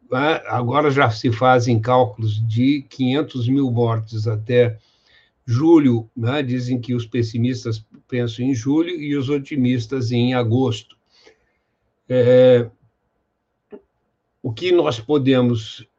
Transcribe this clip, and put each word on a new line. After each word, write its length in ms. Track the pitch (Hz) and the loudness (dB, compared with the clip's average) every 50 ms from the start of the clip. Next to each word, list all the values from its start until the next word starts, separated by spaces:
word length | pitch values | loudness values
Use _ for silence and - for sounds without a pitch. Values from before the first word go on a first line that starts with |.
| _ _ | _ _
né? 300 | - 127 143 151 160 - - - | -4 -2 0 0 -2 -2 -4 -6
Agora 440 | 113 123 120 117 127 143 151 147 | -6 -4 -4 -2 -2 0 0 2
já 180 | 135 135 143 123 | 2 2 2 0
se 220 | 110 - - 131 | 0 -2 -2 -2
fazem 480 | 113 - 131 127 127 127 113 123 120 110 | -2 2 2 4 4 4 2 2 0 0
cálculos 640 | 107 120 127 127 127 113 - - 113 110 107 107 113 | 0 2 2 2 2 0 -2 -6 -4 -4 -2 -2 -2
de 400 | 113 107 117 123 135 147 147 135 _ | -2 0 0 2 2 0 -2 -4 _
quinhentos 580 | - - 131 127 127 147 156 - - 131 117 120 | -6 -2 -2 0 0 -2 -4 -4 -6 -6 -2 0
mil 240 | 135 139 139 131 | 0 0 0 0
mortes 560 | 117 117 120 117 113 110 110 110 113 107 107 117 | 0 0 0 0 0 -4 -6 -6 -8 -6 -4 -4
até 500 | 110 107 110 - 123 123 120 113 110 - _ _ _ _ _ _ _ _ _ _ _ _ _ | -4 -4 -4 0 2 2 2 2 0 -8 _ _ _ _ _ _ _ _ _ _ _ _ _
julho, 640 | - 117 123 151 165 170 160 147 135 120 117 113 - _ | -4 -2 0 4 6 6 6 6 4 2 0 -4 -8 _
né? 280 | - 113 117 135 151 147 | -6 -4 -4 -2 -4 -4
Dizem 360 | 123 123 127 123 123 131 123 | -4 -4 -6 -4 -4 -6 -6
que 140 | 120 - 123 | -4 -4 -6
os 120 | 120 113 | -6 -6
pessimistas 800 | - - 123 113 110 - 120 113 123 131 117 - 117 110 110 - _ _ - _ _ | -4 -4 -4 -4 -2 -2 -2 -2 -2 -2 -4 -6 -8 -8 -8 -10 _ _ -20 _ _
pensam 340 | - 123 120 117 113 - 123 | -6 -4 -4 -4 -6 -4 -4
em 100 | 131 139 | -4 -4
julho 360 | 117 110 131 143 156 170 170 | -4 -2 -2 -2 0 -2 -2
e 260 | 180 160 147 147 143 | -6 -10 -6 -6 -4
os 140 | 143 131 123 | -4 -2 -2
otimistas 840 | 147 143 139 - 156 143 127 123 127 123 110 - 139 131 120 110 | -4 -4 -4 -6 -4 -2 0 0 0 -2 -4 -6 -6 -6 -4 -2
em 220 | 120 120 120 123 127 | 0 0 0 0 0
agosto. 640 | 123 123 110 113 127 131 123 110 - - _ - _ _ _ _ _ _ - _ _ _ _ _ _ _ _ _ _ _ _ _ _ _ _ | 0 0 0 0 0 0 0 -2 -6 -10 _ -20 _ _ _ _ _ _ -20 _ _ _ _ _ _ _ _ _ _ _ _ _ _ _ _
É, 600 | 123 127 123 123 127 127 127 127 123 120 117 110 _ _ _ _ _ _ _ _ _ _ _ _ _ _ _ _ _ _ _ _ - - _ _ _ _ _ _ _ _ _ _ _ _ | 0 2 4 6 6 8 8 8 6 6 4 0 _ _ _ _ _ _ _ _ _ _ _ _ _ _ _ _ _ _ _ _ -20 -20 _ _ _ _ _ _ _ _ _ _ _ _
o 100 | _ 135 | _ -12
que 200 | 113 110 170 185 | -10 -6 -2 0
nós 280 | 180 175 156 139 127 107 | 2 2 2 0 -2 -6
podemos 880 | - - 151 147 131 131 135 127 123 120 120 113 110 - - - 113 _ _ | -4 -2 -2 0 2 2 2 2 2 2 0 -2 -6 -10 -18 -20 -20 _ _